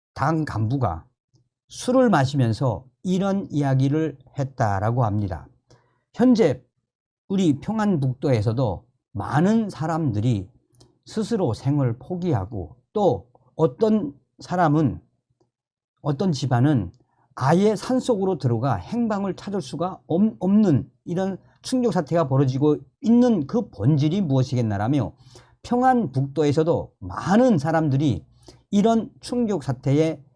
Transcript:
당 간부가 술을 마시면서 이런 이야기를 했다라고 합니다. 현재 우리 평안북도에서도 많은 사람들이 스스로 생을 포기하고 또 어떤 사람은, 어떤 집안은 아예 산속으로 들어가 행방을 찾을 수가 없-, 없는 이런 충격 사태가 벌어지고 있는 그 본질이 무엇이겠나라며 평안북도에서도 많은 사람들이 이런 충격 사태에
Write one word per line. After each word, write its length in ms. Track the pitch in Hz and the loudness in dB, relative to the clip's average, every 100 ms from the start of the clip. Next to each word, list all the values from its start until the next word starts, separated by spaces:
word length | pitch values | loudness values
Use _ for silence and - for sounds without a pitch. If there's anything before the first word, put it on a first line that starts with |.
| _ | _
당 300 | - 139 160 | -4 -2 -2
간부가 600 | 147 104 110 139 110 78 - _ _ _ _ _ _ | -4 -4 -2 -2 -2 -4 -12 _ _ _ _ _ _
술을 420 | - - 254 247 | -8 0 4 4
마시면서 760 | 160 131 143 113 110 135 98 - _ | 4 2 2 0 0 -2 -4 -10 _
이런 440 | 185 190 196 196 135 | -4 -2 0 -2 -4
이야기를 680 | 147 139 135 135 156 160 - - - | -2 0 2 2 0 -2 -6 -12 -8
했다라고 680 | 135 - 110 98 107 120 | -6 -2 -2 0 -2 0
합니다. 440 | 113 104 98 78 - _ _ _ _ _ _ | 0 -2 -4 -8 -14 _ _ _ _ _ _
현재 520 | - 254 226 170 110 _ _ _ _ _ _ - | 0 4 4 2 0 _ _ _ _ _ _ -6
우리 320 | 190 175 139 | 0 2 0
평안북도에서도 1300 | - 220 208 165 135 123 156 113 104 117 117 85 - _ _ | -2 -2 0 0 0 -2 0 0 0 0 -2 -4 -12 _ _
많은 580 | 101 - 139 185 226 208 | -10 -2 2 2 2 0
사람들이 760 | - 160 160 151 104 123 104 92 _ _ _ _ _ | -4 -4 -2 -2 -2 0 -2 -4 _ _ _ _ _
스스로 500 | - 220 202 226 160 | -12 -8 -4 -2 -2
생을 440 | - 135 147 127 117 | -2 -2 0 0 -4
포기하고 800 | - 180 180 117 92 104 82 - _ | -8 -6 -2 -2 -4 -10 -12 -16 _
또 360 | 214 277 98 - _ _ - | 0 0 0 -6 _ _ -2
어떤 580 | 160 - 220 220 - - _ - | -2 2 2 2 -2 -10 _ -18
사람은, 640 | - 180 160 151 135 85 - _ _ _ _ _ _ _ _ _ | -6 0 2 2 0 -2 -12 _ _ _ _ _ _ _ _ _
어떤 300 | 143 139 196 | -6 -2 -2
집안은 600 | 131 131 123 143 135 90 - _ _ _ | -2 0 2 2 0 -4 -10 _ _ _
아예 420 | - 131 175 208 202 | -4 0 2 2 0
산속으로 640 | - 254 254 202 190 175 | -2 -2 0 -2 -2 -2
들어가 360 | 123 113 135 | -2 -2 -2
행방을 640 | 98 - 233 233 202 196 - | -4 -4 -4 -4 -4 -6 -8
찾을 240 | - 196 | -8 -8
수가 400 | - 147 180 - - | -6 -8 -8 -8 -4
없-, 300 | 165 220 - | 0 0 0
없는 500 | 180 208 202 127 - _ | 2 4 4 2 0 _
이런 340 | - 175 190 185 _ _ | -8 -4 -4 -6 _ _
충격 300 | - 254 240 | -4 -2 0
사태가 360 | 175 - 170 143 | 0 0 0 2
벌어지고 500 | 135 135 131 151 147 - _ | 2 0 2 2 0 -4 _
있는 460 | 226 240 247 208 135 | 2 4 4 2 -2
그 240 | 226 - | -4 -6
본질이 520 | - 113 151 151 202 | -2 2 2 2 0
무엇이겠나라며 880 | 165 135 127 123 113 101 110 147 98 - - - - _ | 0 0 0 0 -2 -2 0 0 -2 -8 -20 -20 -20 _
평안북도에서도 1300 | - 240 254 247 165 131 139 151 147 151 160 123 - _ | -4 2 2 2 0 -2 -2 0 2 2 2 0 -4 _
많은 600 | 92 - 160 214 262 170 | -10 -6 2 4 4 2
사람들이 680 | 156 160 156 135 151 87 - _ - - _ | 2 0 2 0 0 -2 -6 _ -20 -20 _
이런 400 | 202 220 226 - - | 2 4 2 -2 -10
충격 420 | - 247 226 185 | -6 -4 -2 -2
사태에 600 | 135 123 - 143 160 151 - | -4 -4 0 2 2 -2 -14